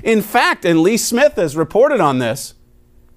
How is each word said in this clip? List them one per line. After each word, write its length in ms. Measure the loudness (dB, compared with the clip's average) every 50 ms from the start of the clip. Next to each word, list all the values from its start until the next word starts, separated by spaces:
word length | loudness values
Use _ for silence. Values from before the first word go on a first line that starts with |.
| -2
In 180 | 0 0 0 0
fact, 420 | 0 0 0 0 0 0 -2 0
and 200 | 0 2 2 2
Lee 120 | 2 0
Smith 380 | 0 -2 -2 0 2 2 2 2
has 220 | 0 -4 -4 -2
reported 440 | -4 -4 -2 2 2 2 2 2 2
on 200 | 0 0 0 0
this, 340 | -2 -4 -4 -6 -10 -14 -18 _ _ _ _ _ _ _ _ -20 -20 _ _